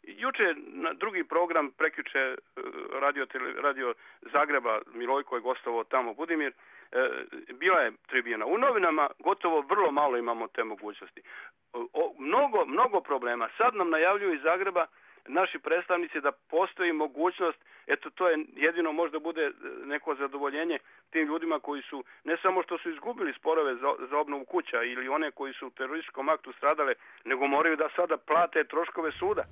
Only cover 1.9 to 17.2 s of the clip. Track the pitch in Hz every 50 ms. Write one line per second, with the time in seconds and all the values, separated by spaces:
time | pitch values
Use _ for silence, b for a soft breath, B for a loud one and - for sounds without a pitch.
1.9 | - - 147 - - 139 135 131 - - _ _ _ - - - - - - -
2.9 | - 135 139 143 143 143 135 - - 135 127 135 135 - 139 143 139 135 131 120
3.9 | 117 B B B B B - 117 139 143 151 147 143 135 120 117 110 107 - -
4.9 | 123 117 120 120 135 139 139 - - 120 110 127 127 - - 123 117 113 110 _
5.9 | - 131 123 117 107 135 160 165 170 156 147 135 - B B B B B B B
6.9 | - 123 131 127 127 131 - - - 127 - - 123 127 165 185 185 165 131 113
7.9 | 104 _ _ - 139 127 117 120 113 107 107 123 180 226 262 277 247 214 180 170
8.9 | 156 156 147 - - _ - 165 196 - - 175 165 151 139 139 190 - 185 160
9.9 | 139 147 147 139 123 120 117 120 117 113 113 107 - - 113 110 107 95 104 104
10.9 | 101 - 95 - _ - B B B B B B B _ _ _ - 120 117 120
11.9 | - 147 170 147 - - 135 147 190 254 285 269 220 202 156 131 135 196 254 247
12.9 | - - - - 143 131 120 120 120 120 113 110 - - 220 254 226 208 180 170
13.9 | 160 156 165 180 202 202 202 190 165 139 139 160 175 185 190 196 180 175 160 -
14.9 | b b b b b b b - 131 170 190 170 - 151 - 151 160 180 175 -
15.9 | 180 175 175 156 - 151 139 143 135 _ _ _ 156 165 190 185 - - 180 170
16.9 | 160 151 151 147 131 143